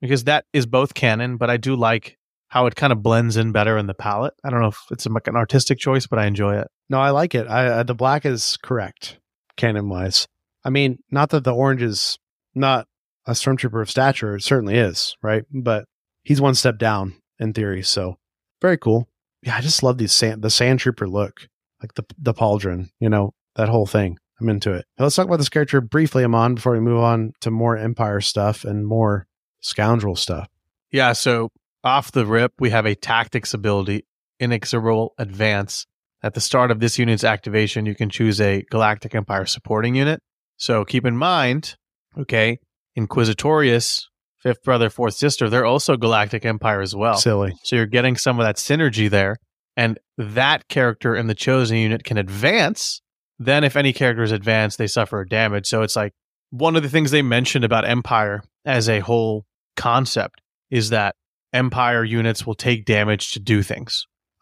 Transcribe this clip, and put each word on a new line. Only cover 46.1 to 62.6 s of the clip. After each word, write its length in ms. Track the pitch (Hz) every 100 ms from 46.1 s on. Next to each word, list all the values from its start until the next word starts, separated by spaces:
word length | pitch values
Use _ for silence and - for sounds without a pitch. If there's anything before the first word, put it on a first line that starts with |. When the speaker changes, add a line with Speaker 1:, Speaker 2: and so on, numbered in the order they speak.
| 110 104 113 117
Speaker 1:
Empire 360 | 107 117 101
as 140 | 95 101
well. 200 | 113 104
Speaker 2:
Silly. 360 | 120 104 98 90
Speaker 1:
So 120 | - 123
you're 100 | 110
getting 300 | 123 127 123
some 220 | 139 120
of 60 | 110
that 120 | 104
synergy 520 | - 151 151 110 107
there. 280 | 101 98 110 _ _ _ -
And 200 | 117 107 _ -
that 500 | 107 107 139 151 -
character 480 | 143 123 107 123 110
in 120 | 113
the 80 | 107
Chosen 420 | - 131 117 113
unit 260 | 110 113
can 140 | - 107
advance. 840 | 95 98 127 220 151 220 - - _ _ _ -
Then 240 | 123 143
if 120 | 147 143
any 160 | 139
character 300 | 120 131 113
is 80 | 110
advanced, 460 | 107 104 110 107 -
they 100 | 107
suffer 380 | 120 104 101 92
damage. 420 | 110 110 101 92
So 140 | 113
it's 140 | 107 113
like, 180 | 104 - _ _ _
one 240 | 127 160 160
of 80 |
the 60 | 143
things 220 | 156 151
they 100 | 147
mentioned 440 | 135 120 123 139 117
about 220 | 113 101
Empire 560 | 120 - 117 104 104 - _
as 240 | - 127 110
a 120 | 107
whole 460 | 95 117 110 107 - _ _ -
concept 640 | 120 120 131 120 95 _ _ _ _
is 200 | 123 107
that 240 | 113 101 - _ _ _
Empire 520 | 123 127 120 123 120
units 420 | 113 117 113 110 -
will 100 |
take 300 | 107